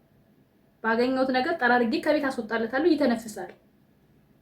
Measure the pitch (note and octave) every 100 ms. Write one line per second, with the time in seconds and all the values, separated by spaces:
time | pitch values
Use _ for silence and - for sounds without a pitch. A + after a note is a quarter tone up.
0 | _ _ _ _ _ _ _ _ A3 A3+
1 | B3+ C4 C4 B3+ B3+ E4 B3 B3 A#3 D#4
2 | D#4+ D4+ C#4 B3 A3 A3+ A3+ C4 F4 D4
3 | C4+ A#3 A3 - F3+ - _ _ _ _
4 | _ _ _ _